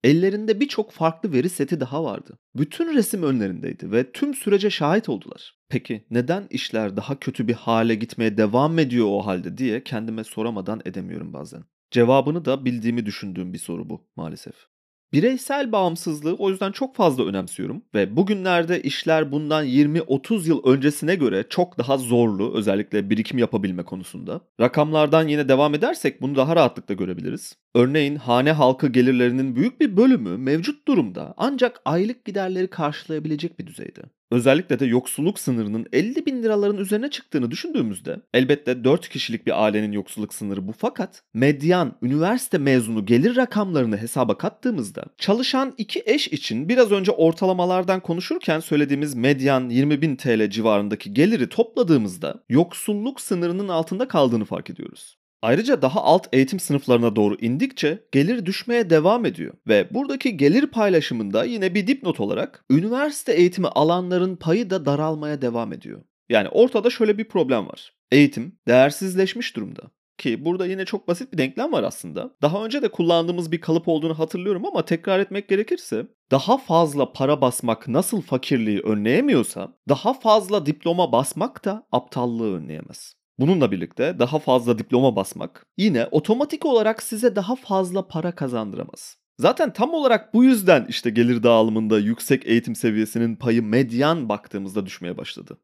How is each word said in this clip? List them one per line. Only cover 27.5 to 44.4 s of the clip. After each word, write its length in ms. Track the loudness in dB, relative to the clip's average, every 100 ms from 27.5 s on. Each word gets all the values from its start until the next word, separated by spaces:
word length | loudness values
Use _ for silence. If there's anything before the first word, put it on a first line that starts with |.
| -20 _ 2
Örneğin 400 | 4 2 0 -4
hane 360 | 0 2 2
halkı 360 | 4 4 4 2
gelirlerinin 680 | 4 4 4 2 0 -2 0
büyük 260 | -2 0
bir 160 | 0 4
bölümü 400 | 4 4 0 -4
mevcut 500 | -2 -2 -2 -6 0
durumda 460 | 0 0 -6 -12 -4
ancak 440 | -4 0 -2 0 -4
aylık 400 | -2 -2 -4 -8
giderleri 420 | -6 -4 -2 -4
karşılayabilecek 920 | -2 -4 -6 -8 -8 -4 -6 -6 -10
bir 80 | -16
düzeyde. 340 | -14 -16 -16 -20 _ _
Özellikle 480 | 2 4 4 2 0
de 60 | 2
yoksulluk 540 | 0 -2 -2 -2 -2
sınırının 460 | -4 -2 -2 -6 -2
elli 320 | 0 0 -2 -4
bin 180 | -2
liraların 340 | 0 2 0 -2
üzerine 320 | -2 -2 -4
çıktığını 420 | -8 _ -4 -2
düşündüğümüzde, 720 | -4 -6 -2 -2 -4 -10 -10 _
elbette 500 | 0 2 2 0 0
dört 260 | 2 2 0
kişilik 380 | -10 -6 -6 -2
bir 160 | 0
ailenin 280 | 2 2 -2
yoksulluk 420 | -4 -8 -10 -10
sınırı 340 | -8 -8 -6 -8
bu 40 | -6
fakat 460 | -6 -4 -10 -10 _
medyan 640 | 2 2 2 2 2 0 -2
üniversite 560 | -2 0 0 -2 -2 -2
mezunu 480 | 2 2 2 -4 2
gelir 300 | 4 4 2
rakamlarını 640 | 0 0 0 0 0 -2
hesaba 400 | -4 -2 0
kattığımızda, 680 | 0